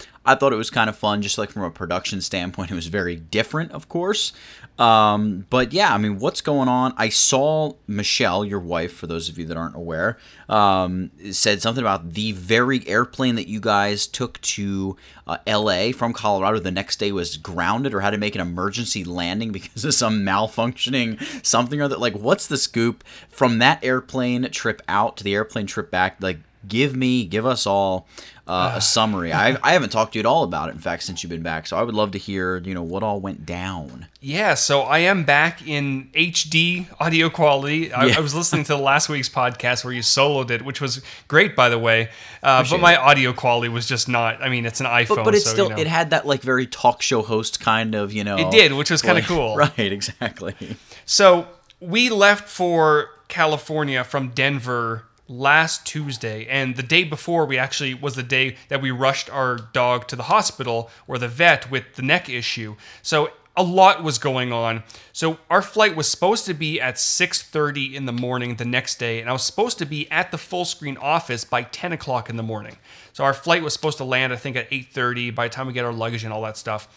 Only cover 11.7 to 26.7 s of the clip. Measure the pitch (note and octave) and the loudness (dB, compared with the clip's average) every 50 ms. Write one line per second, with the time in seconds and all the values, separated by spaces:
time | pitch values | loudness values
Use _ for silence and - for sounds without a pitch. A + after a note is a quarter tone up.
11.7 | A#2 C3 A#2+ G#2+ F#2+ F2+ E2 E2+ E2 G2+ G#2+ A2 G#2 F#2 F2+ F2+ A2+ A#2 B2 C3 | -2 0 0 0 0 0 -2 -6 -6 -6 -4 -4 -6 -6 -2 2 2 2 4 2
12.7 | C3+ B2 - - G2 A2 A#2+ - - - C3 B2+ A#2 A2+ F2+ - G#2+ G#2+ G2 A2+ | 0 -2 -2 0 0 0 0 0 -2 -2 0 0 0 -2 -4 -6 -8 -4 0 2
13.7 | G#2 G2+ G2+ G#2 G#2 G2+ - - - - B2+ A#2 - - - - - - G2+ G2 | 2 4 2 2 0 -2 -4 -6 -6 -6 -6 -8 -8 -8 -6 -6 -4 -4 -4 -4
14.7 | G2 G2 F#2+ F#2+ F#2+ - - - - - - - - - - G#2+ G#2+ G#2 G#2+ G#2+ | -2 -2 -4 -4 -6 -10 -14 -20 -20 -16 -10 -8 -8 -6 -2 0 0 2 2 2
15.7 | F2+ F2+ G2+ A#2 B2+ - B2 A#2 A2+ - - G#2+ G2+ F#2+ F#2+ G2+ A2 A2 F2+ F#2 | 2 2 0 -2 -2 -2 -2 -4 -2 -2 0 0 0 2 2 2 0 0 0 -2
16.7 | F2+ F#2+ G2+ - - - A2 G#2 G2 F#2 E2+ E2+ - - - G2 F2 E2+ E2+ F2 | -2 -4 -4 -4 -4 -4 -2 -2 -2 -2 -4 -6 -8 -10 -12 -8 -4 -2 0 0
17.7 | G#2+ A#2+ C#3 C3+ A2 G2 G2 G2+ G#2+ G2+ G#2 G#2 G2+ F#2+ F2+ F2 F2 F2 F#2 G2+ | 0 0 -2 -2 -2 0 0 0 0 0 -2 -2 -2 -4 -4 -4 -4 -4 -4 -4
18.7 | G2+ A2+ A#2+ A2 - G#2 F2 E2+ F2 F2 F2 F2 F#2 G#2+ A#2 A2+ G2 F#2 - - | -4 -4 -4 -4 -4 -6 -6 -6 -4 -4 -4 -2 -2 -4 -4 -6 -8 -8 -10 -12
19.7 | - A2+ G2+ D3+ C#3 - B2 A2 A2 G#2+ G2 G2 F#2+ G2+ A2 A2 - - A2+ A#2+ | -10 -6 -2 0 0 2 2 2 0 0 0 2 2 2 0 0 -2 -2 -2 -2
20.7 | A#2+ - - B2 C3+ C3 A#2+ A2+ A2 G#2+ D4 D#4 C#4+ C4 - - - A#2 B2 B2 | -2 -4 -4 -2 -2 -2 -2 -2 -4 -8 -10 -12 -10 -6 -2 0 2 2 0 0
21.7 | D3 D3 C#3+ C#3+ C3 - A#2+ A#2+ F#2 G2+ G#2 B2+ F#3 - - - D3+ C3+ - - | -2 -2 -2 -2 -2 0 -2 -2 -2 -2 0 0 0 0 0 -4 -4 -2 -2 -2
22.7 | - A#2 A2+ A#2+ A2 - - - - - - - - - C3+ B2 A#2 A2+ A#2+ C#3 | 0 0 0 0 0 -4 -10 -20 -20 -20 -20 -16 -4 0 0 2 2 4 4 4
23.7 | D#3+ - - B2+ C3 B2+ C3 - - C3 B2 B2 B2 B2 B2+ - - - - A2+ | 4 2 0 -2 -2 -2 -4 -4 -4 -4 -2 -2 -2 -2 -4 -4 -6 -4 -4 -4
24.7 | G#2 - - - F#2 G2+ G#2+ A#2 - - G2+ G2+ G2 G#2 A2 - - A#2 G#2+ F#2+ | -4 -4 -4 -2 0 0 0 0 -2 -6 -4 -2 -2 -2 -2 -2 -4 -6 -6 -6
25.7 | - A2 F#2+ - - F#2 F#2 F#2+ - - F#2+ F#2+ F2+ D#2 - _ _ _ - G2 | -6 -8 -6 -2 0 0 0 0 -2 -4 -6 -6 -6 -6 -10 _ _ _ -10 -4